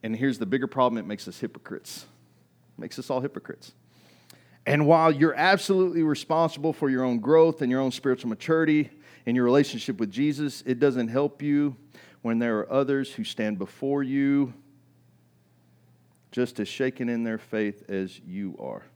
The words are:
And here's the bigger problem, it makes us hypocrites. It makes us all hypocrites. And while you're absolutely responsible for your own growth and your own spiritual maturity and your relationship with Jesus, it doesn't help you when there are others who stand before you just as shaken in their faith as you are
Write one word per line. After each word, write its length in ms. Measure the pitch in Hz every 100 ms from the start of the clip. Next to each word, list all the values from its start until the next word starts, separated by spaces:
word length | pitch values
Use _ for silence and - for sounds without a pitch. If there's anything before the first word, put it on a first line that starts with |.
And 140 | 113 110
here's 240 | 135 113
the 60 | 107
bigger 200 | 127 131
problem, 320 | 135 123 113
it 80 | 90
makes 220 | 104 -
us 100 | 87
hypocrites. 680 | 120 - - - - - - _ _ _ _ _ _ -
It 20 |
makes 200 | - -
us 100 | 127
all 100 | 127
hypocrites. 520 | 127 - - - - _ _ _ _ _ _ - _ _
And 220 | - 147 147
while 240 | 165 160
you're 240 | 147 160
absolutely 720 | 135 170 190 - 190 185 165
responsible 680 | 156 143 - 160 165 147 151
for 160 | 156 147
your 140 | 127
own 160 | 127 120
growth 440 | 110 160 165 160
and 60 | 131
your 80 | 131
own 100 | 135
spiritual 380 | 127 139 123 120
maturity 600 | 110 - 160 160 151 135 - - - -
and 80 |
your 100 | 123
relationship 540 | 123 131 139 120 - 101
with 140 | 110
Jesus, 500 | 98 147 143 151 -
it 140 | - 127
doesn't 300 | 143 127 117
help 340 | 123 147 -
you 320 | 147 143 147 131 - - - _
when 160 | 117 117
there 220 | 117 110
are 100 | 104
others 420 | 131 139 139 135
who 120 | -
stand 340 | 107 - 107 104
before 460 | 98 - 135 143
you 500 | 135 139 139 139 135 123 _ _ _ _ _ _ _ _ _ _ _ _ _ _ _ _ _
just 300 | - 123 -
as 80 | 101
shaken 400 | - 131 - 120
in 160 | 120
their 140 | 117 110
faith 520 | - 110 107 101 -
as 300 | 98 95 -
you 360 | - 92 98 -
are 240 | 64 50 -